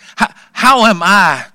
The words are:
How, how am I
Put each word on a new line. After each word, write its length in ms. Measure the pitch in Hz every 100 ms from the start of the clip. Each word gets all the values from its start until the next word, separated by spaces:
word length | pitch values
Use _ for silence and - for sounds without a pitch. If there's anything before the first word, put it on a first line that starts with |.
| - -
How, 160 | - - _
how 320 | - 247 262 226
am 160 | 180
I 440 | 170 202 175 135 -